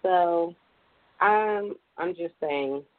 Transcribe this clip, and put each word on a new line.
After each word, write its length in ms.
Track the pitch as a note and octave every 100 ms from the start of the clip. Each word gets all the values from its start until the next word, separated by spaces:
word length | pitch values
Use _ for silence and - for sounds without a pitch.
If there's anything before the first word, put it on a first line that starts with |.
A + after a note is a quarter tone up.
So, 540 | F#3 F3+ F3 E3+ E3+ F3 _ _ _ _ _ -
um, 580 | G3+ G#3+ G#3+ G#3 G#3 - _ -
I'm 160 | E3+ E3+
just 180 | E3+ -
saying, 440 | D#3 C#3+ C#3 C#3 C#3+